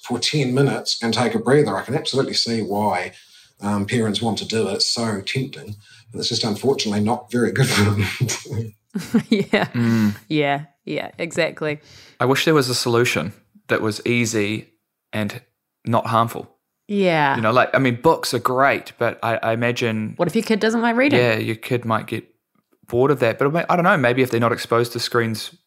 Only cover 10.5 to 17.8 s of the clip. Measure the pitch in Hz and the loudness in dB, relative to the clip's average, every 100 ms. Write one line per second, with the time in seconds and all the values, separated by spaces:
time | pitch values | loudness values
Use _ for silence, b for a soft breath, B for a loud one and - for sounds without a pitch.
10.5 | 139 151 _ - 151 - - 170 170 160 | -2 -4 _ -10 -8 -8 -8 -6 -2 -2
11.5 | - 156 147 B B B B 127 131 - | -2 -6 -6 B B B B 2 2 4
12.5 | 156 127 120 127 117 123 101 80 - _ | 4 4 0 2 4 4 0 -4 -10 _
13.5 | - _ 117 110 104 - 120 113 107 101 | -20 _ 0 0 -2 -2 0 0 0 -2
14.5 | 107 - _ _ _ _ 107 104 - _ | -4 -10 _ _ _ _ -6 -6 -8 _
15.5 | _ _ _ - 113 120 113 117 - - | _ _ _ -2 -2 2 0 0 -4 -14
16.5 | _ _ _ _ 202 185 160 143 131 110 | _ _ _ _ 0 2 4 2 2 2
17.5 | 123 - - | 4 4 4